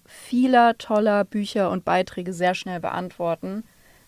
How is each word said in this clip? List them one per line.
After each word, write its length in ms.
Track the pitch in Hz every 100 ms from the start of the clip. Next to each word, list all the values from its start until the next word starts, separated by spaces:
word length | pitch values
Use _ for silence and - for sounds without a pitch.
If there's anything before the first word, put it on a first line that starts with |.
| _
vieler 720 | - - 240 262 254 233 233
toller 480 | - 214 214 202 196
Bücher 440 | 214 202 214 185
und 140 | 185
Beiträge 480 | 165 180 180 - 180
sehr 240 | 170 180 185
schnell 240 | 190 180
beantworten, 840 | 165 - 180 - 170 165 185 208 - _ _ _